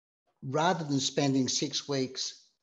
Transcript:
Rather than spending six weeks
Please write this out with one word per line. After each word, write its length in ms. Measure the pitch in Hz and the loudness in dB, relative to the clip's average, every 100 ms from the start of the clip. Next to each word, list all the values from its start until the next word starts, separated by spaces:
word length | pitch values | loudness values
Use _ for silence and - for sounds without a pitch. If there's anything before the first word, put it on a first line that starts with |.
| _ _ _ _ | _ _ _ _
Rather 420 | 135 151 170 170 | -4 2 2 2
than 160 | 147 139 | 0 0
spending 480 | - 156 143 135 123 | 2 2 2 4 2
six 400 | - 147 - - | 0 -2 -4 -2
weeks 560 | 135 127 - - - _ _ | -2 -2 -4 -8 -10 _ _